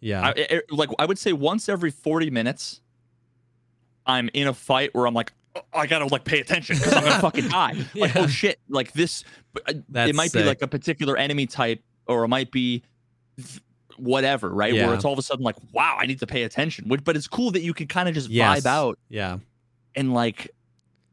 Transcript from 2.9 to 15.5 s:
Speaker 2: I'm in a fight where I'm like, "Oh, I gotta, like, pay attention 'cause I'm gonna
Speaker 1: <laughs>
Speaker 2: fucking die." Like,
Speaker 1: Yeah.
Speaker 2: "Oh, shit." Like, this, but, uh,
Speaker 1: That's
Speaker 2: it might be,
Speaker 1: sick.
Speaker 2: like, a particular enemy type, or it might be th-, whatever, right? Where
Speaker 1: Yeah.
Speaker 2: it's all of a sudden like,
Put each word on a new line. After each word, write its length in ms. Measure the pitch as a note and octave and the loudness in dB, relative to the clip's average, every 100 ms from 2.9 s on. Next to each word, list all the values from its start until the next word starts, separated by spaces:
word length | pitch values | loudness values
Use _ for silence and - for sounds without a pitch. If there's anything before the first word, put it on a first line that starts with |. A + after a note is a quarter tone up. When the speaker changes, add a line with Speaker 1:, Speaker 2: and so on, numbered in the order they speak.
| _ _ _ _ _ _ _ _ _ _ _ - | _ _ _ _ _ _ _ _ _ _ _ -2
Speaker 2:
I'm 240 | B2+ A#2+ | 0 0
in 160 | C#3+ C#3+ | 0 -2
a 60 | B2 | -2
fight 400 | - C3 C#3+ - | 0 0 0 0
where 120 | B2 | 0
I'm 60 | A#2 | 0
like, 180 | A2+ - _ - | -4 -10 _ -16
"Oh, 60 | - - | -6 -2
I 120 | D3+ | 0
gotta, 200 | D#3+ C#3+ | 0 0
like, 180 | C3+ - | -2 0
pay 160 | D#3 | 0
attention 380 | B2 F3+ - D3+ | 0 -4 0 0
'cause 140 | - - | 4 4
I'm 100 | - | 4
gonna 160 | G#3+ | 4
Speaker 1:
<laughs> 0 | |
Speaker 2:
fucking 280 | F3+ - - | 2 0 0
die." 260 | F3+ D#3 - C3 G3+ | 0 0 -2 -8 -2
Like, 200 | G#3+ D3+ | 0 2
Speaker 1:
Yeah. 80 | |
Speaker 2:
"Oh, 40 | E3 | 0
shit." 320 | C3 G3+ - _ | 2 0 -2 _
Like, 220 | C3+ B2+ D3 | -4 -2 -2
this, 280 | E3+ - - - _ | -2 -2 -12 -20 _
but, 160 | - - | -12 -8
uh, 60 | D3+ - | -8 -6
Speaker 1:
That's 180 | A#2+ A#2+ | 0 2
Speaker 2:
it 60 | D3 | 2
might 160 | E3 | 2
be, 60 | A#2+ | 2
Speaker 1:
sick. 60 | G#2 | 2
Speaker 2:
like, 160 | C3+ | 2
a 40 | C3+ | -2
particular 480 | C#3+ - D3+ C#3+ C3+ | -4 -4 -2 0 0
enemy 280 | C#3 C#3+ C3 | 0 0 -2
type, 360 | - A#2+ A2+ _ _ - | 0 -2 -2 _ _ -2
or 180 | A#2+ A#2 | 0 2
it 40 | |
might 220 | B2+ B2+ | 0 0
be 320 | C3 B2 A#2+ - _ _ _ _ - | -2 0 -2 -6 _ _ _ _ -20
th-, 240 | B2+ - _ _ _ - | -18 -20 _ _ _ -10
whatever, 500 | A#2+ C3+ C3+ C#3 G2 | 0 2 2 0 -2
right? 240 | F#2 G#2 | 0 2
Where 140 | A#2 G2+ | 4 4
Speaker 1:
Yeah. 80 | A#2 | 2
Speaker 2:
it's 100 | C#3+ | 0
all 80 | |
of 60 | C3+ | -2
a 40 | |
sudden 220 | C3+ C3+ | -4 -2
like, 120 | B2 | -2